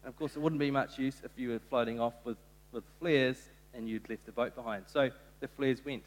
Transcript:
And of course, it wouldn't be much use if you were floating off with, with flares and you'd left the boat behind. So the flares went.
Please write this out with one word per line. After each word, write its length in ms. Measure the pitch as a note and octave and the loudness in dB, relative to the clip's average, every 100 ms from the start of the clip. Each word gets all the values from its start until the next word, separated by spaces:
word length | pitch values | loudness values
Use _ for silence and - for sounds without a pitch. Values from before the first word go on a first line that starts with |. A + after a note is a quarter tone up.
And 60 | - | -14
of 80 | C3 | -6
course, 200 | D3+ D3 | -6 0
it 20 | |
wouldn't 200 | D#3 D#3 | 0 2
be 120 | C#3+ | 2
much 260 | C#3 C3 - | 2 0 -2
use 240 | C3+ - - | -2 -2 -14
if 60 | - | -6
you 140 | B2 | -4
were 100 | A2+ | -4
floating 400 | - C3 A#2 A#2 | 0 0 2 2
off 140 | A#2 - | 0 -2
with, 140 | B2 A2+ - - - | -8 -8 -10 -20 -12
with 140 | A#2+ - - | -12 -12 -6
flares 380 | E3+ D3 C3 C3 - - - | 4 6 6 2 -10 -20 -18
and 160 | A#2+ A2+ | -10 -6
you'd 200 | A2 - | -6 -6
left 160 | A2 - | -10 -6
the 60 | |
boat 240 | A2 B2 - | -2 -2 -2
behind. 300 | A#2 G#2 - | -6 -6 -2
So 220 | D3 C3+ - - - | 2 2 0 -20 -12
the 80 | C3+ | -12
flares 340 | - C3+ B2 | -2 0 0
went. 200 | C#3+ B2 | -2 -10